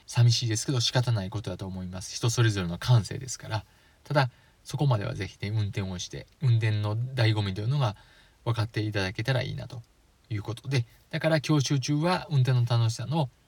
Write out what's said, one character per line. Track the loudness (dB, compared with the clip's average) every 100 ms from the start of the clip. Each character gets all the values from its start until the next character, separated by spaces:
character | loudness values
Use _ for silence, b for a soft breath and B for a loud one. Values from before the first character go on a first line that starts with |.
| B
寂 | 6 6
し | 6
い | 0
で | -2
す | 0
け |
ど、 | 0
仕 | 2
方 | 0 0
な | 0 -2
い |
こ | -6
と | -6
だ | -8
と | -8
思 | -8
い | -8
ま | -10
す。 | -10 -4
人 | -2
そ | 2
れ | 2
ぞ | 2
れ | -4
の | -4
感 | 4 4
性 | 4 -8
で | -10
す | -12
か | -6
ら。 | -8 -8 b b b
た | 0
だ、 | 2 2 B B B
そ | -10 -2
こ | 2
ま | 2
で | -2
は |
ぜ | -6 -8
ひ | -8
ね、 | -4
運 | -2 -2
転 | -2
を | -4 -6
し | -8
て、 | -12 -14 -2
運 | 2 4
転 | 2 0
の | 0 -2
醍 | -4 0 2 2
醐 |
味 | 0
と | -2
い | -2
う |
の | 0
が | 0 -2 B B B B -4
分 |
か | -2
っ | -2
て | -2
い | -2
た | -2
だ | -2
け | -4
た | -2
ら | -2
い | -2
い | -8
な | -10
と | -14 -18 _ _ _ -10
い | -8
う |
こ | -8 -10
と | -2
で、 | -2 -2 b b
だ | -2
か | 2
ら | 2
教 | 4 2
習 | 4 0
中 | 0 0
は | 2 0 0
運 | 2
転 | 4
の | 4 4
楽 | 4 2
し | 0
さ | -2
の | 0 -2 _